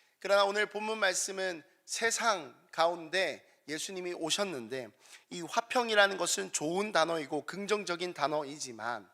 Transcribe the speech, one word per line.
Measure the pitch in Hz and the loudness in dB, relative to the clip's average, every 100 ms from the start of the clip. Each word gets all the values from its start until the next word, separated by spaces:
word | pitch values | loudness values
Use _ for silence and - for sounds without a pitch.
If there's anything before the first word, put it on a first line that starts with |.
| _ _ | _ _
그러나 | 190 202 196 | 4 6 6
오늘 | 208 202 | 4 0
본문 | 208 220 220 | -2 -4 0
말씀은 | 190 175 - 190 190 165 - _ | 2 2 -2 -2 -4 -6 -12 _
세상 | - - 226 226 226 190 135 - _ | -10 -2 0 2 2 0 -2 -14 _
가운데 | - 170 175 156 180 170 113 - _ - | 2 2 2 -2 0 0 -2 -12 _ -8
예수님이 | 156 - 185 180 | -6 -6 -6 -6
오셨는데, | 170 160 175 202 147 110 131 117 - - - _ | -6 -2 0 0 -4 -6 -8 -8 -14 -20 -20 _
이 | 175 | -10
화평이라는 | 160 - 226 254 233 208 196 185 | -2 -2 0 0 4 6 6 4
것은 | 175 - 190 | 0 0 -2
좋은 | - 151 180 202 | -4 -2 0 2
단어이고 | 170 160 165 135 151 - | 2 2 0 -2 -6 -6
긍정적인 | 175 196 208 180 170 180 | -8 -2 -2 -2 -4 -4
단어이지만, | 165 143 151 139 147 135 113 113 117 90 | -2 0 0 -2 -8 -10 -8 -6 -6 -10